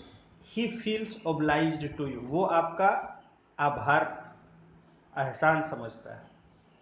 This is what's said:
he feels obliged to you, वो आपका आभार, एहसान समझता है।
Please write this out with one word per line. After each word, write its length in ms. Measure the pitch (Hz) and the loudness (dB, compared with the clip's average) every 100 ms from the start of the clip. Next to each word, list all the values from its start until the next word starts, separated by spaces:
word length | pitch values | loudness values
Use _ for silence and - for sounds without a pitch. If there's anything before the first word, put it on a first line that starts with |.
| - - - - - | -16 -20 -20 -20 -10
he 160 | - 233 | -4 -4
feels 420 | - 220 220 220 - 165 | -2 -2 -2 -4 -6 -4
obliged 580 | 151 151 151 160 156 147 | 0 2 4 2 0 -6
to 240 | - 139 | -6 -6
you, 100 | 123 | -6
वो 220 | 123 156 190 | -4 0 2
आपका 760 | 165 165 170 190 - - - - _ _ - | 2 2 2 2 2 -2 -12 -20 _ _ -2
आभार, 760 | 147 143 113 151 208 - - - - - - - - - _ 147 | 0 0 4 4 4 -4 -14 -20 -20 -20 -20 -20 -20 -20 _ -6
एहसान 440 | 135 - 156 156 | -4 2 4 4
समझता 520 | 151 127 117 - - - | 2 -6 -10 -12 -16 -16
है। 120 | - - - _ _ _ | -18 -20 -20 _ _ _